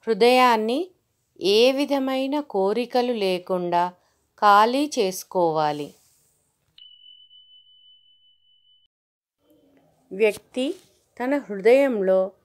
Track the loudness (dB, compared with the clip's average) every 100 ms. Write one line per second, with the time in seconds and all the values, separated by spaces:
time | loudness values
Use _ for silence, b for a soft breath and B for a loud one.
0 | -4 2 4 4 4 2 0 -4 -6 _
1 | _ _ _ _ 0 4 2 2 -2 -2
2 | -2 -4 -4 -6 -6 -4 -2 -2 -4 -4
3 | -2 -2 -2 -4 -4 -6 -2 -2 -2 -6
4 | _ _ _ _ 4 6 4 0 -4 -2
5 | -4 -4 -8 -2 -2 0 -2 -4 -12 _
6 | _ _ _ _ _ _ _ _ _ _
7 | _ _ _ _ _ _ _ _ _ _
8 | _ _ _ _ _ _ _ _ _ _
9 | _ _ _ _ _ _ _ _ _ _
10 | _ -2 -2 -2 _ -6 -6 -8 _ _
11 | _ _ -4 -4 -6 -2 2 4 4 0
12 | 0 0 0 _